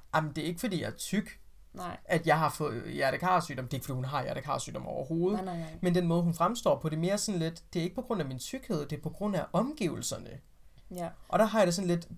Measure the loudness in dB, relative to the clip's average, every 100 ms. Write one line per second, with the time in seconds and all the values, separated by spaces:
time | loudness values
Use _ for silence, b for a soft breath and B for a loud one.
0 | -2 0 0 -2 -4 -2 -2 -2 -2 -6
1 | -2 -2 -2 -8 -20 -20 -16 -10 -8 -8
2 | 0 2 4 4 4 0 -2 -4 -6 0
3 | 0 2 2 2 2 -4 -4 -4 -4 -4
4 | -2 -2 -2 -4 -2 -4 -4 -8 -6 -6
5 | -2 0 2 2 -2 -6 -8 -2 2 4
6 | 4 4 4 4 2 4 2 2 2 0
7 | 0 0 0 0 -2 -4 -6 -4 -2 -4
8 | -4 -2 -2 -6 -8 -8 -4 -4 -2 -6
9 | -6 -4 -2 0 0 0 0 0 -2 -2
10 | -6 -6 -10 -14 -18 -20 -20 -20 -14 -8
11 | -8 -10 0 4 6 6 4 4 2 0
12 | -2